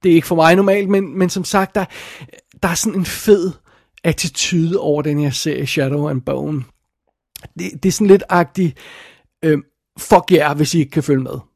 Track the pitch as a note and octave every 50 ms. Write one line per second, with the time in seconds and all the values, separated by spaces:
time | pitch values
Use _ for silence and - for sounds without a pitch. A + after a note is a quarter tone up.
0 | - F#3 E3 E3 - - F3+ E3 D#3+ D#3+ F3 F#3+ G3 G3 F#3+ G#3 G3+ F#3+ G3+ G3
1 | G3 D#3 C3 F#3+ F#3 F3 - G3 E3+ - - G3 F#3+ - _ G#3+ F#3 - - -
2 | - - - - C#3+ - - - _ _ _ - - F3 E3+ - - A3+ F3+ G3
3 | F3 - - - - A3+ G3+ G3 E3+ F#3 D#3+ _ _ _ _ _ _ _ _ -
4 | - E3+ D#3 - - E3+ - - - - F#3 E3 D#3+ E3 F3 G3 - D3+ D3 D3
5 | C#3+ D3+ D3 D3 D3 C#3+ B2+ - - D#3 C#3+ C3 C#3+ C3+ - D#3 C3+ C3+ C#3 D3
6 | D3 D3+ C#3+ B2+ B2 - C#3 C3 C#3+ D3 D3+ C#3 B2+ _ _ _ _ _ _ _
7 | _ _ _ _ _ _ _ - - - _ E3 F3 F#3 - C#3+ - F#3+ - -
8 | G#3+ G3 F#3+ G3 F#3+ - F#3 F3 E3+ - _ F#3+ F#3 D#3+ - - - - - -
9 | - - - _ _ _ _ _ - D#3+ D3+ C3+ - _ _ _ _ _ _ -
10 | - - A3 F3+ E3+ - F#3 D#3 D3 D3+ C#3+ C#3+ D3+ C#3+ - E3+ D3 C3 - D#3+
11 | C#3 - C#3+ C3 C3 B2+ C#3 C3 - _ _